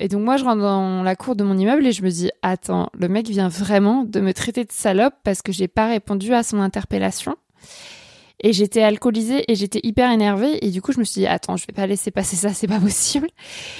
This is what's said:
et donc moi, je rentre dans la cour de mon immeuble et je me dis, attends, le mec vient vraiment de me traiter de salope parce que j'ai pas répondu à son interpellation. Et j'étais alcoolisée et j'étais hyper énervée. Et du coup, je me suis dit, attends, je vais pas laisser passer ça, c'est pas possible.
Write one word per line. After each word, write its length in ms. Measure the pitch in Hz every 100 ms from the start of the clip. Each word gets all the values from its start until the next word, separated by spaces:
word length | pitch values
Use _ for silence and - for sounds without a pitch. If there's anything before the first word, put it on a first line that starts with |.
et 80 | 196
donc 140 | 202
moi, 160 | 220 269
je 60 |
rentre 180 | 254 220
dans 400 | 202 196 190 185
la 120 | 185
cour 220 | 190 - 214
de 80 |
mon 120 | 202 190
immeuble 280 | 202 294 262
et 60 |
je 100 | 196
me 60 | 185
dis, 220 | 170 180 -
attends, 480 | 185 185 - 180 175
le 120 | - 180
mec 220 | 202 226
vient 200 | 202 185
vraiment 540 | 170 196 208 202 254
de 160 | 226 208
me 140 | 190
traiter 320 | - - 247
de 80 | 226
salope 420 | - 214 190 254 -
parce 200 | 214 190
que 100 | -
j'ai 160 | 180 180
pas 180 | - 220
répondu 460 | 226 - 202 208
à 100 | 240
son 160 | 226 208
interpellation. 800 | 196 196 190 202 190 - - 320 _ _ - - - - - - _ -
Et 120 | 220
j'étais 260 | 196 202 226
alcoolisée 640 | 214 214 247 226 220 277 -
et 20 |
j'étais 260 | 214 202 214
hyper 280 | 226 214 247
énervée. 540 | 226 208 196 269 311
Et 60 | 202
du 100 | 180
coup, 120 | -
je 60 | 254
me 60 |
suis 160 | 208 196
dit, 60 | 190
attends, 320 | 175 - 180
je 80 | -
vais 80 |
pas 120 | - 190
laisser 240 | 202 -
passer 260 | 190 185 180
ça, 180 | 208
c'est 120 | 190 180
pas 140 | 208
possible. 480 | 196 190 - 285 320 _ - - -